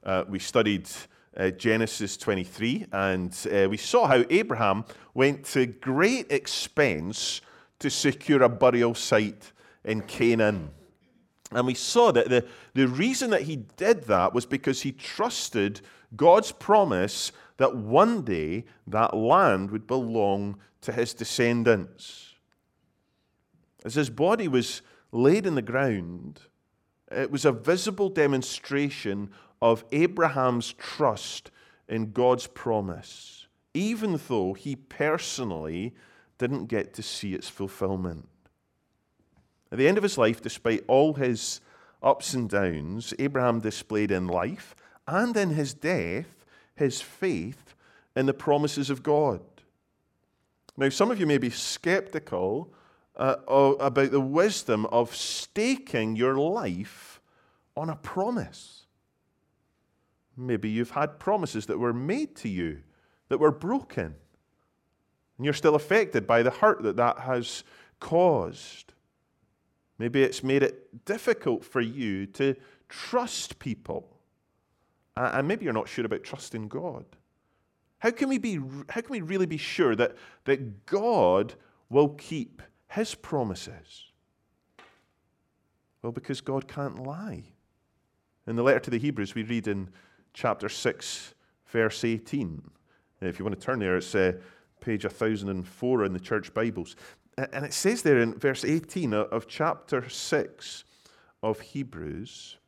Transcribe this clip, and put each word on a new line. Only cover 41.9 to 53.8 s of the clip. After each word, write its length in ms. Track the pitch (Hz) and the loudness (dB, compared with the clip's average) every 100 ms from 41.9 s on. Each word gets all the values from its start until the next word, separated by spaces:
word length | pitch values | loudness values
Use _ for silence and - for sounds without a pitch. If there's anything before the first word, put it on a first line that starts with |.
| _ | _
ups 320 | - - - | 2 2 0
and 140 | 131 113 | -4 -2
downs, 680 | 101 95 80 73 104 117 - | 0 0 -2 -6 -8 -10 -4
Abraham 420 | 139 139 123 117 | -4 0 2 2
displayed 500 | 110 104 - 107 104 | -2 -6 -4 -2 0
in 160 | 95 90 | 0 0
life 480 | 87 95 180 - - _ _ - | -2 -2 -6 -16 -20 _ _ -6
and 300 | 165 240 233 | -2 0 0
in 140 | 196 | 0
his 240 | 156 143 | 0 -2
death 680 | - 151 175 85 95 170 _ _ _ _ | -4 -2 -2 -2 -4 -8 _ _ _ _
his 260 | - 143 127 | -2 -2 -2
faith 760 | - - 185 95 90 139 _ _ _ _ _ - | -12 -6 -4 -2 -6 -12 _ _ _ _ _ -2
in 100 | 135 | 0
the 80 | |
promises 560 | 135 - 147 147 143 139 | 0 2 2 2 -2 -4
of 120 | 135 | -4
God. 380 | 151 147 147 110 - _ _ _ _ _ _ _ _ _ _ _ _ - | 0 2 2 -2 -8 _ _ _ _ _ _ _ _ _ _ _ _ -2
Now, 120 | 135 | -2
some 220 | 135 208 | 2 0
of 100 | 233 | 2
you 60 | 165 | 2
may 120 | 143 | 2
be 120 | 123 | 0
skeptical, 1200 | - - - - 190 - 156 147 92 92 117 170 _ _ _ _ - | -6 -8 -6 -2 -2 -2 -10 -6 -4 -2 -2 -8 _ _ _ _ -2
uh, 200 | 131 131 - | 0 0 2
o-, 280 | 135 139 | 6 6
about 360 | 139 | 4